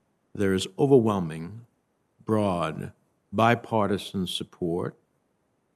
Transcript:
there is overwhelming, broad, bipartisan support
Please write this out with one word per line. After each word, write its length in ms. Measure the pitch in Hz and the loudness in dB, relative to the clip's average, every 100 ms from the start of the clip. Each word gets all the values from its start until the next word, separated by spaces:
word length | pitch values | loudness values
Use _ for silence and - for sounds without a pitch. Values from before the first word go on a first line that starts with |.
| _ _ _ | _ _ _
there 200 | - 98 | -2 0
is 140 | 95 - - | 0 -2 -2
overwhelming, 840 | 143 135 113 101 85 80 82 110 117 _ _ _ _ _ | 6 6 6 0 -2 -8 -12 -14 -20 _ _ _ _ _
broad, 680 | - 110 104 87 80 - 95 - _ _ _ | -2 0 2 0 -2 -4 -10 -14 _ _ _
bipartisan 960 | 101 113 117 - 113 98 98 - 98 87 | 2 2 2 0 0 0 -2 -4 -6 -6
support 680 | - - - 87 85 - - _ _ _ _ _ _ _ | -6 -10 -6 -4 -4 -6 -10 _ _ _ _ _ _ _